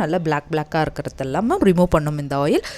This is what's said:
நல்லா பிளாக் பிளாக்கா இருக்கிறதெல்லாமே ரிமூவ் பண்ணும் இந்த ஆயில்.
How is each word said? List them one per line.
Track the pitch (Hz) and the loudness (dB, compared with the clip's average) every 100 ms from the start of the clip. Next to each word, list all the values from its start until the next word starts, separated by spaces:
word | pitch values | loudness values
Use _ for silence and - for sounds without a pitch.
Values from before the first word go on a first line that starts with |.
நல்லா | 165 180 160 | 0 0 0
பிளாக் | 147 - | -2 -2
பிளாக்கா | 156 151 160 147 | -4 -2 -2 -2
இருக்கிறதெல்லாமே | - - - 135 147 226 381 202 | -4 -8 -6 -4 -2 0 4 4
ரிமூவ் | 175 180 165 | 4 4 2
பண்ணும் | 151 147 | 0 -4
இந்த | 143 139 | -4 0
ஆயில். | 147 302 - | 2 0 -2